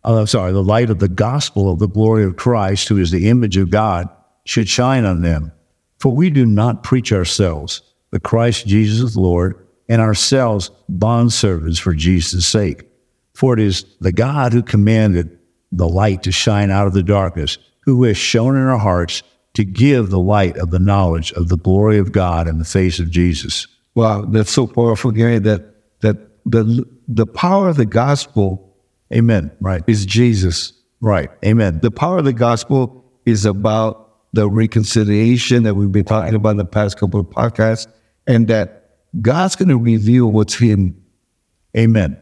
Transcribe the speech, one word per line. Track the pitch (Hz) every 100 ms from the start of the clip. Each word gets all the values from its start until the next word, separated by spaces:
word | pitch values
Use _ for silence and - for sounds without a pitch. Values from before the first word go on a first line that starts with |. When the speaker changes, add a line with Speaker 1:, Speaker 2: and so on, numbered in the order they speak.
Speaker 1:
uh, | 113 113
sorry, | 107 117 92
the | 95
light | 95 110 120
of | 95
the | 98
gospel | 92 104 143 - 101 98
of | 87
the | 101
glory | 104 110 110
of | 98 87
Christ, | 123 117 95 98 -
who | 104
is | 87
the | 87 98
image | 123 110 92
of | 92
God, | 104 110 87 90 _ _ _
should | - - 101
shine | - 123 131
on | 107 87
them. | 85 80 78 - _ _ _ _
For | 135
we | 123 185
do | 143 120
not | 104 117 110
preach | - 131 110
ourselves, | 101 87 - 95 78 73 - _ _ _
but | 101
Christ | - 113 120 110 101
Jesus | 104 107 110
is | 123 107
Lord, | 92 87 92 - _ _ -
and | 113
ourselves | 110 104 - 135 120 104 90 _ -
bondservants | 92 107 117 120 - 104 85 80 82
for | -
Jesus' | 78 82 92 85 90 85
sake. | 113 98 71 - _ _ _ _
For | - 131
it | 113
is | 104 92 - _
the | 90
God | 87 123 147 123
who | 120
commanded | 117 107 104 113 107 87 82 - _ _ _
the | 87 85
light | 90 107 92
to | -
shine | 90 - 101 101
out | 98 101
of |
the | 95
darkness, | 90 101 95 85 73 - _ _
who | - 127
has | 123 -
shown | - 113 120
in | 135
our | 131 127
hearts | 104 90 85 - _ _ _
to | -
give | 98 95 135 131 101
the | 95
light | 90 104 95 -
of | 87
the | 87
knowledge | 98 101 90 82 80
of | - 87
the | 90
glory | 92 95 107 107
of | 98
God | 98 90 82 82
in | 80
the |
face | 80 98 92 82
of | 82
Jesus." | 85 87 78 - - - _ _ -
Speaker 2:
Wow, | 110 104
that's | 104 107 104
so | - 120
powerful, | - 117 107 127
Gary, | 107 117 117
that, | 104 101 - _ _ _
that | 110 104 - _
the, | - 117 110 117 127 _ -
the | 110 113
power | - 175 196 190
of | 147
the | 110
gospel | 113 131 143 - - 98 95 - _ _ _ _
Speaker 1:
Amen. | 113 117 107 78 -
Right. | 98 90 87
Speaker 2:
is | 107
Jesus. | 98 104 123 107 90 82 - _ _ _
Speaker 1:
Right. | 107 95 67 -
Amen. | 101 113 101 80
Speaker 2:
The | 113
power | 107 151 185
of |
the | 139
gospel | 117 117 120 - 139 123 - _ _
is | - 110 104
about | 98 107 110 110 - _ _ _
the | 107 104
reconciliation | 107 113 113 104 113 104 104 113 123 - 123
that | 110 101
we've | 101
been | 101
talking | 95 110 82
about | 107 107
in | 104
the |
past | 92 107 104 -
couple | 95 101
of | 95
podcasts, | - 117 - 110 113 - _ _ _ -
and | 117 113
that | 113 92 - _ _ _ -
God's | 113 160 190 -
gonna | 185 127
reveal | 117 110 104 123 117
what's | 107 104 -
hidden. | 120 101 92 95 _ _ _ _ _ _ _ 110
Speaker 1:
Amen. | 113 113 85 64